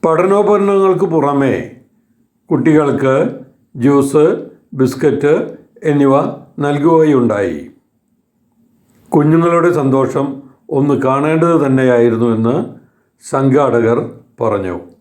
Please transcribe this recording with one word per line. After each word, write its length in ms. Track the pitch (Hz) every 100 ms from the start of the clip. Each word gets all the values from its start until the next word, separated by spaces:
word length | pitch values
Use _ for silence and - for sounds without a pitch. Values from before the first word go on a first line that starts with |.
പഠനോപകരണങ്ങൾക്ക് 1040 | 170 160 185 202 196 202 196 196 190 180 185
പുറമെ 420 | 160 143 139 135 98 78 - _ _ _ _ _ _ _
കുട്ടികൾക്ക് 640 | 151 160 156 147 135 135 135 214 - - _ _ -
ജ്യൂസ്, 400 | 123 143 135 156 156 - - - _ 135
ബിസ്ക്കറ്റ് 540 | 131 - 151 139 143 170 - - _ _ 156
എന്നിവ 240 | 143 139 139 139 - - -
നൽകുകയുണ്ടായി. 960 | 143 143 151 160 156 135 120 104 98 78 - _ _ _ _ _ _ _ _ _ _ _ _ _ _
കുഞ്ഞുങ്ങളുടെ 580 | - 147 160 170 170 170 151
സന്തോഷം 460 | 135 135 127 - 139 - - _ _ 139
ഒന്ന് 180 | 143 131 131
കാണേണ്ടത് 500 | 135 151 160 165 165 143
തന്നെയായിരുന്നു 640 | 131 131 120 120 113 120 110
എന്ന് 200 | 113 143 - - _ _ _ _ -
സംഘാടകർ 680 | 139 135 135 139 120 110 120 - - _ _
പറഞ്ഞു. 360 | 117 101 95 87 87 _